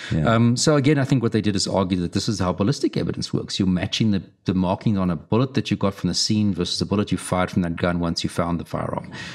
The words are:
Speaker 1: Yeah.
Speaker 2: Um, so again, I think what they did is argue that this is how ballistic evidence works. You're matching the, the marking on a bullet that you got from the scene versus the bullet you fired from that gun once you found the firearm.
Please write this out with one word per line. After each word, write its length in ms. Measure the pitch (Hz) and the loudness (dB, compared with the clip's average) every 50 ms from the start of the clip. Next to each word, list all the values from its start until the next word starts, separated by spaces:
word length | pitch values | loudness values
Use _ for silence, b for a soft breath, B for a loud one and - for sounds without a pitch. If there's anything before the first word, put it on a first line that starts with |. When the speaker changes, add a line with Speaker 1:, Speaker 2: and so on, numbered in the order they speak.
| B B | B B
Speaker 1:
Yeah. 140 | B 80 78 117 | B 0 2 4
Speaker 2:
Um, 300 | 113 113 120 117 120 127 | 4 6 6 4 4 4
so 180 | - - 151 | 2 4 4
again, 240 | 147 131 143 156 143 | 4 4 4 4 4
I 60 | 131 | 4
think 180 | - 147 131 113 | 2 2 2 2
what 80 | 113 | 2
they 100 | - 110 | 0 2
did 140 | 92 104 98 | 0 2 0
is 100 | 98 - | 0 -2
argue 340 | - - 92 98 90 95 90 | 0 0 0 2 2 0 0
that 100 | 87 85 | 0 0
this 160 | - 101 - - | -2 -2 -2 -2
is 120 | 110 90 | -2 0
how 120 | 95 90 90 | 0 -2 0
ballistic 440 | 82 98 104 147 - - 320 - - | 0 0 0 0 0 -2 -2 -2 -2
evidence 360 | - - - - - - - | -2 -2 -4 -6 -6 -4 -4
works. 240 | - - - - - | -4 -4 -4 -2 0
You're 100 | 101 92 | 0 2
matching 420 | 92 90 87 98 - - 117 110 | 2 0 0 -2 0 0 2 2
the, 100 | 101 95 - - _ _ _ | 2 0 -2 -6 _ _ _
the 80 | - 92 | -2 0
marking 440 | 92 92 90 95 104 - 117 107 98 | 0 2 0 0 0 0 0 0 2
on 120 | 92 90 | 0 0
a 60 | 87 | -2
bullet 380 | 78 - - - 113 131 135 - | -4 -4 0 0 0 0 2 0
that 180 | 110 - - | -2 -2 0
you 60 | 104 - | -2 0
got 160 | - 98 95 | 0 -2 -2
from 160 | - - 90 | -2 -4 -2
the 40 | 87 | -2
scene 400 | - - - 110 107 104 104 95 | 0 0 0 2 2 2 2 0
versus 260 | 85 90 90 - - | 0 -2 -4 -2 -4
the 60 | 87 | -2
bullet 240 | 78 - 85 85 - | 0 0 0 0 0
you 60 | - 87 | -2 -4
fired 300 | - - - 90 90 90 | -2 -2 0 0 0 0
from 140 | - 101 | 0 -2
that 140 | 90 82 82 82 | -2 -2 -2 -2
gun 220 | - 90 87 87 | -2 -2 0 0
once 240 | 85 85 85 - - | -2 -2 -2 -2 -4
you 60 | 85 | -4
found 300 | - - 87 85 87 82 | -2 -2 -2 -2 -2 -4
the 60 | - | -4
firearm. 460 | - - 80 80 - - - - - B B B B B | -6 -6 -6 -4 -4 -6 -6 -8 -10 B B B B B